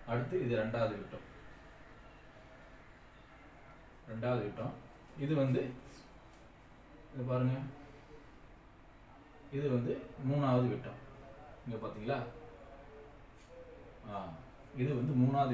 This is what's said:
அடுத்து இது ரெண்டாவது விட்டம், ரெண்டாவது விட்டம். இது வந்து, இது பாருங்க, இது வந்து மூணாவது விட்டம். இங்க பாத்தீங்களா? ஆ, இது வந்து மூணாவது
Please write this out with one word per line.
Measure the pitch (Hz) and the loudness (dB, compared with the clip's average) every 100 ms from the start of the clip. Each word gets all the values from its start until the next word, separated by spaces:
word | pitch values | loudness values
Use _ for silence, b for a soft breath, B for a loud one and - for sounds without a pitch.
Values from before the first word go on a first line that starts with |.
| - | 0
அடுத்து | 120 123 123 123 | 0 2 2 4
இது | 110 | 4
ரெண்டாவது | 110 117 110 101 | 4 4 2 2
விட்டம், | 95 - - - - - - - - - - - - - - - - - - - - - - - - - - - - - - | -6 -10 -12 -16 -16 -16 -18 -18 -18 -18 -18 -18 -20 -20 -18 -18 -18 -18 -20 -20 -20 -20 -20 -20 -20 -18 -18 -18 -18 -16 -8
ரெண்டாவது | 113 123 123 101 | -2 2 2 2
விட்டம். | 104 127 - - - - 156 143 | -2 -4 -4 -12 -18 -16 -4 2
இது | 151 | 6
வந்து, | 131 123 - - - - - - - - - - - - - - - | 6 6 2 -4 -12 -16 -18 -20 -20 -20 -20 -20 -20 -20 -20 -20 -12
இது | 131 123 | -6 2
பாருங்க, | 127 127 139 151 - - - - - - - - - - - - - - - - - - 139 | 4 4 4 -2 -8 -16 -18 -18 -18 -16 -18 -18 -18 -20 -20 -20 -20 -20 -20 -20 -20 -8 0
இது | 143 | 4
வந்து | 120 120 - - - 131 | 4 4 0 -4 -2 2
மூணாவது | 147 135 127 123 | 4 6 6 6
விட்டம். | 104 - - - - - - - - | 2 -4 -10 -14 -16 -16 -16 -16 -12
இங்க | 127 107 | -6 -4
பாத்தீங்களா? | 110 104 110 123 120 - - - - - - - - - - - - 101 101 - - - 107 | -4 -4 -2 0 -2 -10 -14 -16 -16 -16 -16 -16 -16 -18 -18 -18 -18 -16 -16 -16 -18 -14 -8
ஆ, | 101 90 80 - - - 131 | -6 -6 -10 -14 -18 -10 -2
இது | 135 123 | 0 2
வந்து | 143 127 | 4 6
மூணாவது | 127 139 131 | 8 8 6